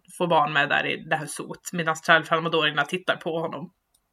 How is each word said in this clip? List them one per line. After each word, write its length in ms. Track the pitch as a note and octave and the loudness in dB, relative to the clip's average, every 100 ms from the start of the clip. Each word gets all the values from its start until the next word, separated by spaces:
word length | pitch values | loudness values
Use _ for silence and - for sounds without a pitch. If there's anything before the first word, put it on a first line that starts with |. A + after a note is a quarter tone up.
| - - | -16 -6
får 80 | F3 | 2
barn 260 | D#3+ D3+ | 4 4
med 160 | D3+ C#3+ | 2 2
där 180 | C#3+ C#3+ | 2 0
i 100 | C#3 | -4
det 200 | D#3+ D#3+ | -2 -4
här 100 | D3 | -4
zoot, 460 | - - D#3+ - | -10 -10 -12 -8
medan 240 | F3+ E3 D#3+ | -4 -2 -2
Tralfalmadorierna 880 | - E3 D#3 D#3+ E3 D#3+ D3+ C#3+ | 4 4 4 -2 0 0 0 0
tittar 320 | C#3+ F3+ - E3 | -2 -4 -2 -4
på 220 | F3+ E3 | -4 -4
honom. 320 | E3 D3 F3 _ _ _ _ | -6 -8 -12 _ _ _ _